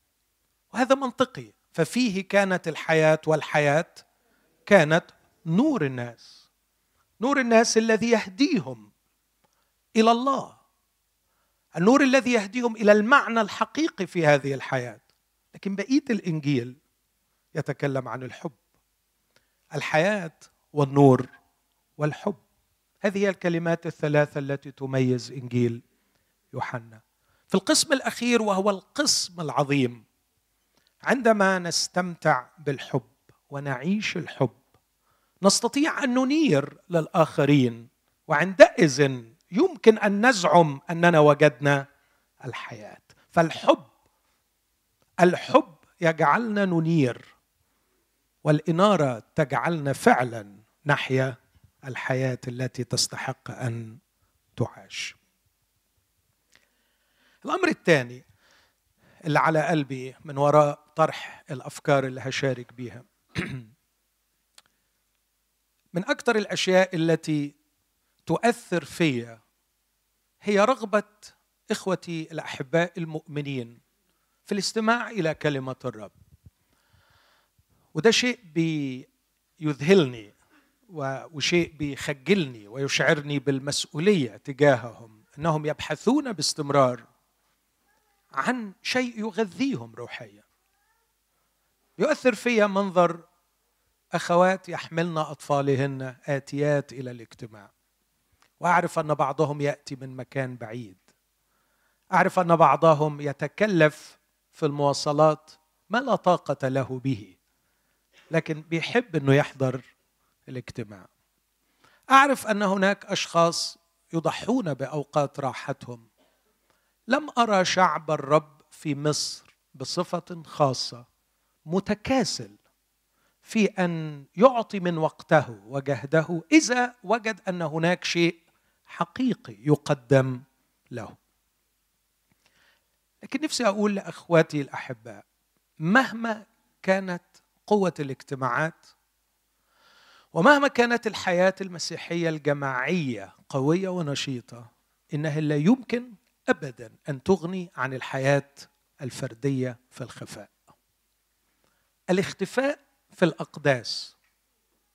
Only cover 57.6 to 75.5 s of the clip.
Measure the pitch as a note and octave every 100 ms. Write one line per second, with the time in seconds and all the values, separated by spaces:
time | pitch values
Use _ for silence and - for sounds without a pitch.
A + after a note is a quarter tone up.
57.6 | F4 - - D3 A#2+ B2+ _ _ _ _
58.6 | _ _ _ _ _ _ D#3+ D3 D3 D#3
59.6 | D3 D#3 C3+ C3 C3 - D#3 C#3 C#3+ D3+
60.6 | D3 D3 _ - D#3 - - - - C3
61.6 | D3 - - C#3 C3 C3 C3 - C3+ B2
62.6 | A#2+ - A#2+ A#2+ - _ _ - C4+ C3
63.6 | A2 _ _ _ _ _ _ _ _ _
64.6 | _ _ _ _ _ _ _ _ _ _
65.6 | _ _ _ F3 G#3 C#4+ A#3+ A3 G3+ F3+
66.6 | F#3 F#3 F#3 F3 E3 D#3+ - D3+ C#3+ -
67.6 | _ _ _ _ _ _ - B3 A#3 A3+
68.6 | - F3 C3+ - E3 B2 A#2 A2+ _ _
69.6 | _ _ _ _ _ _ _ _ G#3 G3+
70.6 | G#3+ B3+ A3 G#3 - _ - _ _ _
71.6 | - G#3+ F#3+ F3 - E3 D#3 D#3 D3 -
72.6 | C3 E3 F3 F#3+ D#3+ D#3 - D3 C#3+ C3
73.6 | A#2 A#2+ _ _ _ _ _ _ - G3+
74.6 | - A3+ A3 A#3+ G#3+ A3 D#3+ D3 D3